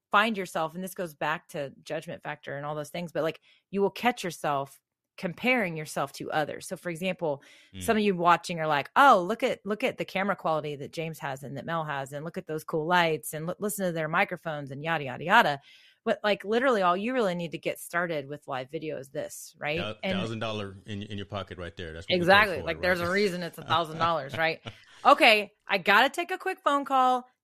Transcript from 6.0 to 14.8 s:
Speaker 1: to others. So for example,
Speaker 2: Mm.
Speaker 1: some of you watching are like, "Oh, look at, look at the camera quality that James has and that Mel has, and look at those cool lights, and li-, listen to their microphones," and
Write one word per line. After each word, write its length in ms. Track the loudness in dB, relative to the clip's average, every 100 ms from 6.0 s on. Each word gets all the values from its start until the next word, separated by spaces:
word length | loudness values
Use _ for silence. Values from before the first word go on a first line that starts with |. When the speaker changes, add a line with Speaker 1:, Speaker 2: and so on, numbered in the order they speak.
| -4
Speaker 1:
to 160 | -4 -4
others. 340 | -2 -2 -4 -10
So 100 | -10
for 120 | -8
example, 520 | -6 -4 -4 -4 -4 -8 -20 _
Speaker 2:
Mm. 80 | -6
Speaker 1:
some 140 | 0 2
of 60 |
you 120 | 2 4
watching 440 | 4 4 2 -4
are 60 | 0
like, 240 | 0 2 6
"Oh, 260 | 8 8 4
look 160 | 0
at, 180 | 0 -2
look 200 | -4 -2
at 140 | -2 -2
the 60 |
camera 320 | -4 -2 -2 0
quality 400 | 0 0 -2 -8
that 160 | -8
James 260 | -6 -8 -6
has 220 | -8 -8
and 140 | -8 -10
that 100 | -4
Mel 180 | -4
has, 280 | -2 -4 -6
and 120 | -8
look 140 | -8 -8
at 80 | -6
those 180 | -6
cool 220 | -4 -2 2
lights, 480 | 4 4 2 -4
and 120 | -8 -6
li-, 80 | -6
listen 280 | -6 -4 -2
to 60 |
their 160 | -2 -2
microphones," 600 | 0 0 -2 -6 -8 -8
and 120 | -8